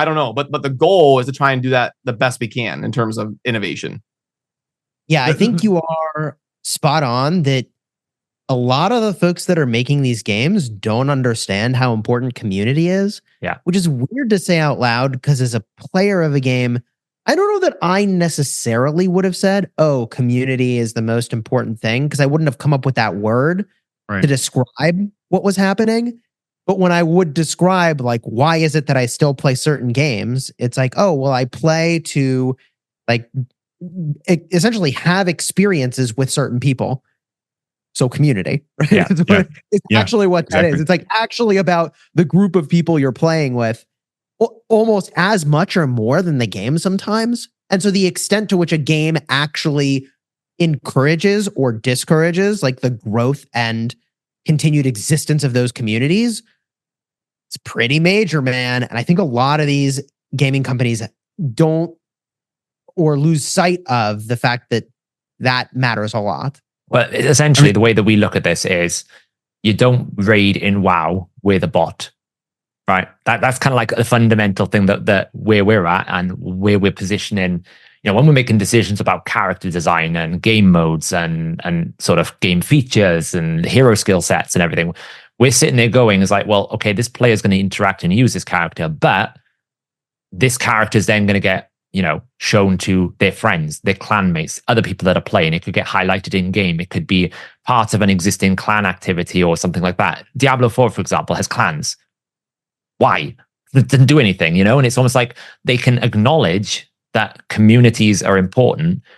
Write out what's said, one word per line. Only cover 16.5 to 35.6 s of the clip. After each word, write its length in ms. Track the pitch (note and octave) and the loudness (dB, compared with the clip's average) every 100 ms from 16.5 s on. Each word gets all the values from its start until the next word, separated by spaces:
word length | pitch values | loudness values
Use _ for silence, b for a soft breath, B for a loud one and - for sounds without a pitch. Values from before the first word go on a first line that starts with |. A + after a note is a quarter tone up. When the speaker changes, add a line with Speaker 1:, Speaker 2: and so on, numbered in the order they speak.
| B2+ B2 A#2+ - _ _ _ - | 0 0 -4 -8 _ _ _ -2
Speaker 2:
I 80 | D#4+ | 0
don't 180 | G#4 | 2
know 160 | G4+ F4 | 0 0
that 80 | - | 0
I 220 | E3+ F#3+ G3+ | 0 0 2
necessarily 1000 | F#3 E3+ D3 C3+ - A#2+ A#2 C#3 D#3+ F#3 | 0 0 -2 -4 -4 -2 0 0 0 0
would 160 | F3+ | 0
have 120 | F#3+ F3+ | 0 0
said, 340 | F#3+ G3 F#3 - | 0 0 -2 0
"Oh, 300 | D#3 C3+ A#2 | 0 0 -2
community 720 | - B2 B2 C3 B2+ B2 A#2+ | -2 0 0 0 -2 0 0
is 140 | A#2 | -2
the 80 | A#2 | -4
most 280 | A2+ A#2 A#2 | -2 -2 -2
important 480 | A2+ - B2+ A2 G#2+ | -6 -4 -4 -4 -4
thing," 300 | A2 A#2+ D3 | -2 0 0
'cause 100 | C#3 | 0
I 60 | C#3 | 0
wouldn't 220 | D#3+ D#3 | 0 -2
have 100 | - | -2
come 160 | D3 | -2
up 120 | C#3 C3 | 0 0
with 80 | B2 | 0
that 220 | A2 F#2 | -2 -2
word 480 | G#2+ A#2+ D3 F#3 G#3+ _ _ _ - | 0 0 0 -2 -6 _ _ _ -8
Speaker 3:
Right. 120 | G2 | -2
Speaker 2:
to 60 | C#3 | 0
describe 840 | C3 - B2+ B2 - D#3 F3+ G3+ _ - | 0 -2 -4 -4 -2 -2 0 -4 _ -4
what 160 | F#3 | -2
was 120 | G3 F#3+ | -2 0
happening. 640 | G3 G3 A3 A3+ A#3+ A#3 _ _ _ _ - | 0 0 0 0 -4 -8 _ _ _ _ -4
But 140 | F#3+ | 0
when 120 | F3+ | 2
I 120 | F3 | 2
would 320 | E3 F3 F3 C#3+ | 2 2 2 -2
describe, 680 | D#3 - F3+ F#3 E3+ D3 | -4 0 0 2 2 0
like, 200 | B2 A#2 | -2 -4
why 340 | - A2+ D3+ E3 | -4 0 2 2
is 160 | D#3+ D#3 | 0 0
it 120 | D3+ | 0
that 100 | C3 | -2
I 80 | B2 | -2
still 300 | - D3 C3+ | 0 0 0
play 180 | C#3+ | -2
certain 360 | B2+ D#3 C#3+ A#2+ | 0 -2 -2 -2
games, 600 | B2 D3+ G#2 G#2+ C3 - - | 0 0 -2 -4 -6 -8 -6
it's 180 | B2 C#3 | -6 -2
like, 180 | B2+ C#3+ | -2 0
"Oh, 160 | G3+ | 0
well, 180 | D3 C3+ | 0 0
I 140 | B2+ C3 | -2 -2
play 540 | - D#3+ D#3+ E3 E3 E3 | -2 0 0 0 -2 -4
to, 520 | D3 C3 B2+ B2+ B2 _ _ _ _ - | -2 0 0 -2 -4 _ _ _ _ -2
like, 220 | A#2+ A#2 C3 B2 _ _ - F3 F3+ D#3 D3 - | -2 -4 -10 -10 _ _ -18 -16 -10 -8 -6 0
e-, 100 | E3+ - | -2 0
essentially 400 | F3+ G#3 A3+ D#3+ | 0 0 0 -2
have 360 | A#2+ E3 F#3 F#3 | -2 0 0 0
experiences 920 | - - - | -2 -4 0